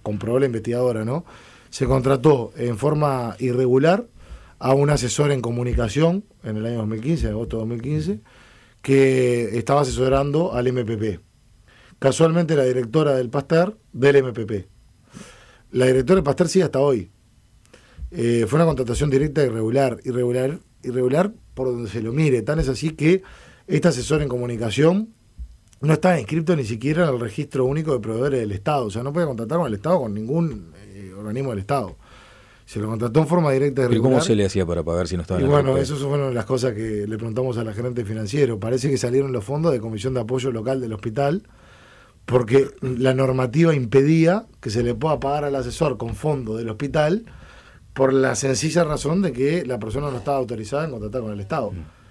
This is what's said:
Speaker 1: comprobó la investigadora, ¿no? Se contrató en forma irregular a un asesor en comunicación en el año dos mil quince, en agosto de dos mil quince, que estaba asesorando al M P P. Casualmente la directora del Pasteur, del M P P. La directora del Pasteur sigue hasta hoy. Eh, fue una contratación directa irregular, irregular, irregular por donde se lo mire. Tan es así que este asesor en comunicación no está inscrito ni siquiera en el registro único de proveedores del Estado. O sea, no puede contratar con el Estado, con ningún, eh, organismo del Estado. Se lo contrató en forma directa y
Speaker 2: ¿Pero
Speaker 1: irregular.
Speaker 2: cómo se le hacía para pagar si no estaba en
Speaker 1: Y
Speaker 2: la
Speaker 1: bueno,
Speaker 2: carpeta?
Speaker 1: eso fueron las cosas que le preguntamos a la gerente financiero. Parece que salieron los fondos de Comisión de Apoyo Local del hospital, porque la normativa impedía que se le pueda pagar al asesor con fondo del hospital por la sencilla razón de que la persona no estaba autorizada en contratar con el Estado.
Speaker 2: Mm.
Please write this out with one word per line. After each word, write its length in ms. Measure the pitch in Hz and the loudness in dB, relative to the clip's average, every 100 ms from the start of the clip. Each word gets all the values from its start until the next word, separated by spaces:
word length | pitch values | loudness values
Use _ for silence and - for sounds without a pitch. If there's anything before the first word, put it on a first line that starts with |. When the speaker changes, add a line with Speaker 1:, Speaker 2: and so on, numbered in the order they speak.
Speaker 1:
comprobó 380 | 107 104 110 127 | -8 -4 0 2
la 60 | 135 | 2
investigadora, 580 | 113 120 120 127 110 | -2 -4 0 0 0
¿no? 220 | 110 147 - - - - - | -2 -4 -8 -18 -20 -20 -12
Se 160 | - 127 | -4 0
contrató 680 | 131 131 120 151 135 113 - | 2 2 4 6 4 2 -4
en 220 | 120 104 | -4 0
forma 580 | 147 151 147 131 117 - | 0 2 0 0 -4 -4
irregular 680 | 127 120 127 131 156 202 240 - - - - - | -2 2 4 4 6 4 0 -14 -20 -20 -20 -4
a 140 | 123 | 2
un 180 | 135 143 | 4 4
asesor 400 | 143 120 - 147 | 2 0 0 2
en 100 | 135 | 0
comunicación 800 | 117 120 123 120 113 139 165 190 - _ | -2 -2 -2 0 0 2 2 2 -6 _
en 120 | 113 107 | -8 -6
el 100 | 117 | -4
año 120 | 120 | -4
dos 100 | 107 | -4
mil 140 | 110 | -4
quince, 260 | 131 160 113 | -2 -2 -2
en 60 | |
agosto 240 | 107 117 113 | -4 -6 -6
de 40 | |
dos 60 | 113 | -6
mil 120 | 117 | -6
quince, 400 | 127 151 156 214 - - - - _ _ | -4 -4 -4 -6 -10 -20 -20 -20 _ _
que 760 | - 135 135 131 123 120 110 117 | 2 4 6 4 2 0 -2 -4
estaba 240 | 127 143 | 0 2
asesorando 720 | 131 117 131 135 143 151 175 | 2 0 2 2 2 0 0
al 140 | 123 123 | 0 -2
M 180 | 127 113 | -2 -2
P 120 | 110 | -2
P. 220 | 110 87 _ _ _ _ _ _ - - | -4 -6 _ _ _ _ _ _ -20 0
Casualmente 560 | 135 143 165 165 160 151 | 2 4 4 4 2 2
la 80 | |
directora 500 | 127 127 113 156 156 131 | 2 2 0 2 2 2
del 140 | 123 | 0
Pasteur, 480 | 143 139 165 185 - _ | -4 0 2 2 -2 _
del 220 | 117 139 143 | 2 4 6
M 180 | 131 | 4
P 120 | 113 107 | -2 -4
P. 220 | 101 - _ - _ _ - - - - - _ | -6 -8 _ -20 _ _ -20 -20 -20 -20 -20 _
La 140 | 123 127 | 2 4
directora 300 | 131 123 190 | 4 4 2
del 80 | |
Pasteur 260 | 143 139 175 | 2 0 2
sigue 160 | 190 160 | 2 2
hasta 140 | 135 | 2
hoy. 320 | 143 120 87 _ _ _ _ _ _ - _ - - | 2 2 -2 _ _ _ _ _ _ -20 _ -16 -12
Eh, 360 | 175 117 117 110 | -2 0 2 2
fue 100 | 156 | 4
una 80 | 165 | 2
contratación 440 | 131 120 113 147 | 2 -2 0 2
directa 340 | 131 151 143 | 2 2 0
irregular, 560 | 131 110 110 131 135 113 | 0 0 0 2 2 0
irregular, 560 | - 123 123 127 131 165 _ _ | -4 -2 0 0 -2 -4 _ _
irregular 480 | 131 123 127 151 202 - - | -6 0 2 2 0 -4 -14
por 140 | - 131 | -6 -4
donde 220 | 120 110 | -4 -6
se 120 | 113 | -6
lo 100 | 113 | -4
mire. 300 | 139 156 120 | 0 2 2
Tan 180 | 107 156 | 2 -2
es 80 | 135 | -2
así 220 | 117 156 | -2 -4
que 320 | - 156 185 - - - - - | 0 2 2 0 -20 -20 -20 -4
este 200 | 147 175 | 2 2
asesor 340 | 127 113 156 | 0 -2 -2
en 60 | 143 | 0
comunicación 840 | 123 123 117 113 95 156 196 226 - _ - - - _ - | -4 -4 -4 -4 2 4 4 -2 -10 _ -18 -18 -20 _ -4
no 140 | 147 | 0
está 260 | 156 185 165 | 2 4 2
inscrito 360 | 104 160 160 160 | 0 -2 0 0
ni 100 | 113 | 0
siquiera 420 | 113 135 156 165 | -4 -2 2 2
en 80 | 127 | 0
el 40 | |
registro 440 | 117 101 143 135 127 | -4 -6 -6 -2 0
único 280 | 151 156 | 0 -2
de 60 | 127 | -2
proveedores 420 | 110 113 139 131 | -2 -2 -2 -2
del 100 | 107 | -4
Estado. 340 | 98 156 143 110 | -4 -2 -2 -2
O 60 | |
sea, 100 | 110 | -4
no 120 | 131 | -4
puede 140 | 160 160 | -2 -2
contratar 320 | 117 113 165 | -4 -4 -2
con 80 | 139 | -2
el 60 | |
Estado, 280 | 98 147 180 | -4 0 0
con 120 | 113 | -2
ningún, 580 | 104 110 165 165 107 82 82 | -6 -2 -2 -2 -4 -14 -20
eh, 380 | 104 98 95 95 | -20 -18 -16 -14
organismo 340 | 107 120 135 | -8 -6 -4
del 80 | 104 | -6
Estado. 360 | 98 139 95 - - - - - - _ - | -2 -2 -4 -10 -20 -20 -20 -20 -20 _ -12
Se 140 | 110 | -8
lo 80 | 107 | -6
contrató 320 | 110 117 139 | -4 0 2
en 60 | 151 | 2
forma 240 | 175 151 | 2 2
directa 300 | 135 143 131 | 2 2 0
y 40 | 123 | 2
Speaker 2:
¿Pero 80 | |
Speaker 1:
irregular. 200 | 113 131 | 2 4
Speaker 2:
cómo 120 | 131 165 | 2 2
se 100 | 107 | 2
le 100 | 98 | 2
hacía 200 | 98 87 | 0 -2
para 180 | 85 | -2
pagar 240 | 80 85 87 | -2 -2 -2
si 80 | 90 | -4
no 60 | |
estaba 180 | 82 92 | -2 0
en 60 | 135 | 2
Speaker 1:
Y 40 | |
Speaker 2:
la 40 | 147 | 2
Speaker 1:
bueno, 140 | 135 | 2
Speaker 2:
carpeta? 200 | 135 131 | 0 -2
Speaker 1:
eso 160 | 143 139 | -4 -4
fueron 240 | 143 139 | -2 -2
las 120 | 120 101 | -4 -2
cosas 280 | 131 127 | -2 -2
que 340 | 104 110 104 104 | -4 -4 -4 -4
le 100 | 110 | -6
preguntamos 400 | 113 110 127 117 | -6 -4 -4 -4
a 60 | |
la 100 | 113 | -6
gerente 300 | 104 123 120 | -6 -6 -6
financiero. 560 | 104 110 104 143 131 104 | -6 -6 -4 0 0 0
Parece 300 | 110 127 139 | -2 -2 0
que 80 | 127 | -2
salieron 340 | 120 131 139 | 0 0 0
los 120 | 120 | -4
fondos 280 | 101 147 165 | -4 -2 0
de 80 | 127 | -2
Comisión 340 | 113 107 127 | -4 -6 -4
de 80 | 127 | -4
Apoyo 300 | 110 127 131 | -2 -4 -2
Local 300 | 113 113 135 | -4 -4 -4
del 120 | 117 | -6
hospital, 500 | 104 117 110 139 190 - - - - - - - _ - | -8 -6 -2 0 -2 -6 -20 -20 -20 -20 -20 -20 _ 0
porque 440 | 123 110 135 135 - | 0 4 4 4 -4
la 320 | 131 123 131 | -6 0 0
normativa 600 | 131 131 131 127 143 165 | 2 2 0 0 4 4
impedía 720 | 147 117 135 143 165 160 202 - - | 4 4 4 6 4 4 2 -2 -12
que 100 | - | -6
se 140 | 113 | -2
le 100 | 120 | -2
pueda 260 | 113 156 - | -2 -2 -2
pagar 240 | 139 147 | -2 -2
al 120 | 147 139 | -2 -4
asesor 420 | 123 - 156 117 | -4 -2 -2 -2
con 160 | 117 104 | -8 -6
fondo 400 | 156 139 113 110 | -4 -4 -4 -6
del 140 | 113 | -6
hospital 560 | 107 143 151 151 208 - - - - - - - | -6 -4 0 2 0 -4 -20 -20 -20 -20 -20 -10
por 200 | - 135 | 0 2
la 220 | 135 131 120 | 4 2 0
sencilla 500 | 135 127 156 170 156 | -2 0 0 0 0
razón 360 | 147 143 185 | 0 -2 0
de 120 | 185 | 0
que 320 | 123 139 175 131 | 0 0 0 -2
la 140 | 123 | -6
persona 320 | 110 123 147 | -6 -6 -6
no 60 | 123 | -6
estaba 200 | 120 139 | -2 -2
autorizada 480 | 117 113 104 143 156 | -2 -6 -6 -6 -6
en 60 | |
contratar 300 | 117 104 123 | -8 -8 -8
con 100 | 110 | -6
el 60 | 101 | -8
Estado. 300 | 98 160 104 | -6 -4 -6
Speaker 2:
Mm. 120 | 92 78 - - | -8 -14 -20 -20